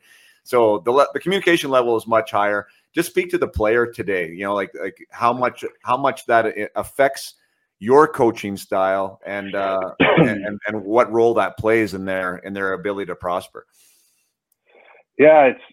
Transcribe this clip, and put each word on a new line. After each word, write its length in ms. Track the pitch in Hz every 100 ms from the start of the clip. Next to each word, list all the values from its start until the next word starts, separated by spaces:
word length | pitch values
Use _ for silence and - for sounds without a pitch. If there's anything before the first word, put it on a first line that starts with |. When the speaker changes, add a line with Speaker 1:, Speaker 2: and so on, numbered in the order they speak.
| _ _ _ _
Speaker 1:
So 360 | - 123 113 104
the 80 | 92
le-, 160 | 131 135
the 60 | 143
communication 500 | - 196 180 170 147
level 260 | 131 120 113
is 100 | 110
much 240 | 113 110
higher. 360 | 107 101 104 - _ _
Just 160 | - 170
speak 220 | - 175
to 80 | 175
the 100 | 135
player 380 | - 107 117 117
today, 440 | 117 98 95 82
you 140 | 85
know, 100 | 98
like, 160 | 101 98 -
like 180 | 95 - -
how 220 | - 117
much, 320 | 123 123 - 120 -
how 140 | 107 127
much 300 | 139 - -
that 200 | 117 107
i-, 220 | 101 104 104
affects 580 | 101 - 135 - - - _ _ _ _
your 280 | 98 135 156
coaching 500 | - 120 110 104 95
style 640 | - 101 95 98 95 95 -
and, 280 | 101 98
uh, 260 | 98 98 95 92
Speaker 2:
<clears throat> 100 | -
Speaker 1:
and, 440 | 135 - 143 101
and, 160 | 101 104 104
and 180 | 107
what 260 | 98 113 107
role 240 | 113 117
that 220 | 107 95 -
plays 360 | 110 113 107
in 100 | 95
their, 320 | 95 95 92 90
in 140 | 95
their 220 | 98 98
ability 320 | 92 95 98 92
to 80 |
prosper. 520 | 90 90 90 95 - _ _ _ _ _ _ _ _ _ _ _ _ _ _ _ -
Speaker 2:
Yeah, 260 | 147 156
it's, 160 | 135 - -